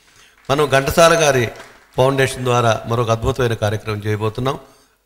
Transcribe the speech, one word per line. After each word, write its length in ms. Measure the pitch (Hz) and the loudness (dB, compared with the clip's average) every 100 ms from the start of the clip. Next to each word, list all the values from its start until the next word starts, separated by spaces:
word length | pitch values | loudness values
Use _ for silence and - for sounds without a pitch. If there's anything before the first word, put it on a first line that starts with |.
| _ _ - _ - | _ _ -20 _ -4
మనం 200 | 143 143 | 0 2
ఘంటసాల 440 | 135 135 - 165 | 0 0 4 6
గారి 340 | 170 147 131 110 - - - _ - | 6 2 2 0 -6 -20 -20 _ 0
ఫౌండేషన్ 460 | 131 135 131 - | 0 2 0 -2
ద్వారా 400 | 123 120 117 107 117 | -2 0 2 0 -2
మరొక 220 | 117 110 | -2 0
అద్భుతమైన 440 | 113 123 131 120 | -2 -2 -2 -2
కార్యక్రమం 460 | 110 104 107 110 104 | -2 -4 -4 -6 -8
చేయబోతున్నాం. 600 | 107 107 110 107 127 160 - _ _ _ | -4 -4 -4 -4 -6 -6 -12 _ _ _